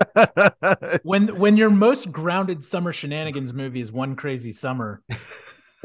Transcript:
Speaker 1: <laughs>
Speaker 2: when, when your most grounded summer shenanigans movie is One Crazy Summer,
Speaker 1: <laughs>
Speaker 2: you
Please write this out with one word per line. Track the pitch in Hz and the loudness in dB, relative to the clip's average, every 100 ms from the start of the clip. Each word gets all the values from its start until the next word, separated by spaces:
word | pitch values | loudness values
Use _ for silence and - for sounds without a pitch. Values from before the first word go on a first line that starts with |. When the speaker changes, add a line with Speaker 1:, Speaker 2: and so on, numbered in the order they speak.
| - 208 | 2 4
Speaker 1:
<laughs> | 220 - 202 - 185 - - 170 | 4 4 2 2 0 0 -2 -4
Speaker 2:
when, | 160 196 208 190 | 0 2 2 2
when | 208 214 | 4 6
your | 220 | 6
most | 196 220 269 180 | 6 4 2 -4
grounded | 151 170 185 185 156 | -6 -4 -2 -2 -6
summer | - 180 175 | -6 -6 -4
shenanigans | - 143 151 156 139 127 | -6 -8 -6 -6 -8 -8
movie | 131 135 123 | -8 -8 -8
is | 113 | -8
One | 117 135 131 | -6 -6 -6
Crazy | 143 131 117 | -6 -8 -8
Summer, | 107 131 131 110 104 - | -8 -6 -6 -8 -10 -12
Speaker 1:
<laughs> | |
Speaker 2:
you | 113 - - - - _ _ | -14 -14 -20 -20 -20 _ _